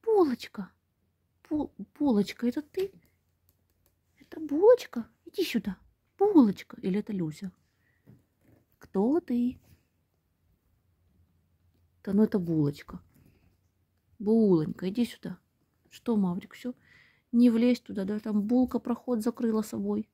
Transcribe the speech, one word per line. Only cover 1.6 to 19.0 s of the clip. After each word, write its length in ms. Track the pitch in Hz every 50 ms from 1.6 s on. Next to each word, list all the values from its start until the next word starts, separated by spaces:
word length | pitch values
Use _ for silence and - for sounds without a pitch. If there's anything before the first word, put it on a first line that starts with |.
| 277 - _ - 196 _ _
Булочка, 500 | - 294 285 226 202 202 - - - -
это 140 | 240 240 302
ты? 300 | 294 _ - 381 381 392 - - _ _ _ _ _ _ _ _ _ _ _ _ _ _ _ _ _ _ _ _ _ _ _ _
Это 200 | - _ - 320
Булочка? 680 | 320 294 277 302 381 440 508 480 - - - 247 220 - _ _ _
Иди 180 | - _ - 339
сюда. 320 | - - 233 - 208 185 _ _ _ _ _ _ _ _ _
Булочка. 600 | 392 415 403 320 247 208 185 - - _ - -
Или 180 | - 196 180 208
это 140 | 208 - 214
Люся? 380 | 185 170 156 151 - 202 185 - _ _ _ _ _ _ _ _ _ _ - - _ _ _ _ _ _ _ - _ _ _ _
Кто 420 | _ - - _ 190 202 240 294 349
ты? 400 | 339 - 247 240 240 247 262 - _ _ - _ _ _ _ _ _ _ _ _ _ _ _ _ _ _ _ _ _ _ _ _ _ _ _ _ _ _ _ _ _ _ _ _ _ _ _ _ _ _ _ _ _ _ _ _ _
Да 100 | 208 190
ну 120 | 202 220
это 120 | 214 -
Булочка. 640 | 208 175 170 165 156 147 143 147 - - - - 185 - _ _ _ _ _ _ _ _ _ _ _ _ _ _ _ _ _ _ _ _ _ _ _
Булонька, 680 | 208 202 220 226 220 202 185 160 156 - - - 175
иди 180 | 190 202 - 240
сюда. 340 | 233 - - - - 185 _ _ _ _ _ _ _ _ _ _ _
Что, 260 | - - _ - 233
Маврик, 380 | 214 190 180 175 196 - - -
все? 220 | - - 247 247 _ _ _ _ - _ _ _ _ _ _
Не 180 | - 233 240 247
влезь 300 | 226 226 233 247 247 -
туда, 260 | _ - 196 202 190
да? 140 | 190 214 214
Там 240 | - 220 208 208 202
Булка 340 | 214 240 254 254 247 -
проход 460 | - - 247 233 -